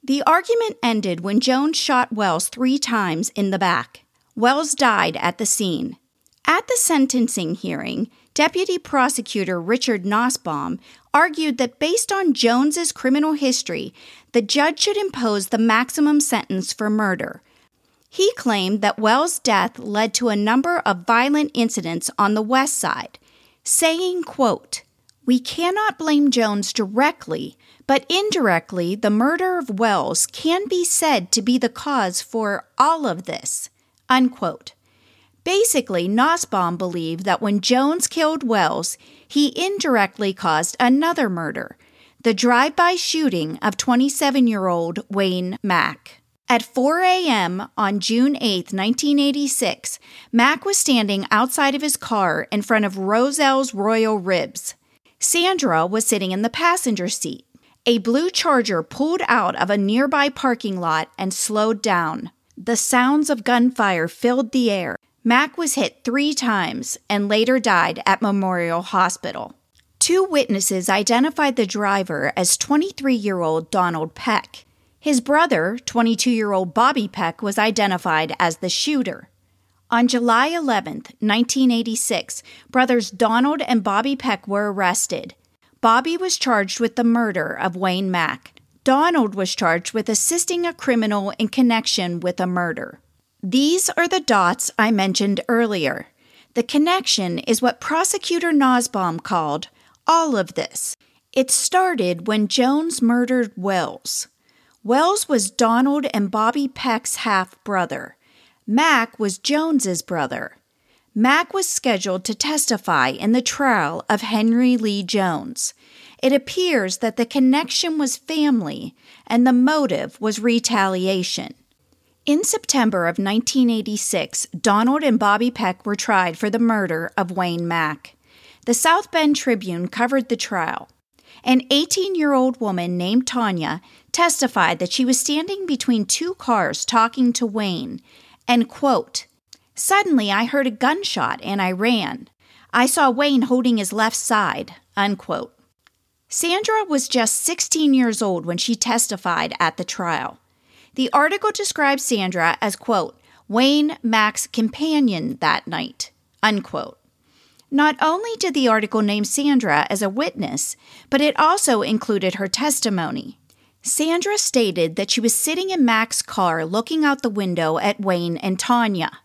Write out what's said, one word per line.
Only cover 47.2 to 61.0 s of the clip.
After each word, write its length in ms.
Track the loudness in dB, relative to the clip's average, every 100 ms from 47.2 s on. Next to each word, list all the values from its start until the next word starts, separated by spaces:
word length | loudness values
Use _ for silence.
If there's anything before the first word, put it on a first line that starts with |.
| 2
M 400 | 0 0 -4 -8 -2
on 220 | 0 0
June 380 | 0 2 2 2
eighth, 320 | 0 -2 -4
nineteen 480 | -4 -2 0 2 2
eighty-six, 800 | 2 0 -2 -2 -2 -4 -8 -12 -16 -20 -4
Mack 320 | 2 4 2
was 140 | 0 -2
standing 500 | 2 2 2 -2 0
outside 460 | 0 2 2 0 0
of 60 |
his 160 | -2 -4
car 500 | -2 0 0 0 -2
in 120 | -4
front 240 | 0 0 0
of 120 | -2
Roselle's 760 | 0 2 2 2 2 2 0
Royal 440 | -2 0 2 2 0
Ribs. 580 | 0 -2 -2 -8 -14 -16 _ _ _ _
Sandra 680 | -2 0 2 2 2 2 0
was 220 | 0 0
sitting 240 | 0 0
in 120 | -2
the 60 | -2
passenger 600 | 0 0 0 0 -2 -2
seat. 360 | -4 -8 -10 _ _ _ _ 0
A 120 | 0
blue 320 | 2 0 0
Charger 540 | -2 2 2 2 -2
pulled 380 | -4 -4 -2 0 0
out 300 | 0 0 -2
of 120 | 0
a 80 | 0
nearby 520 | 2 2 2 2 0
parking 500 | 0 -2 -2 -4 -4
lot 320 | -2 -2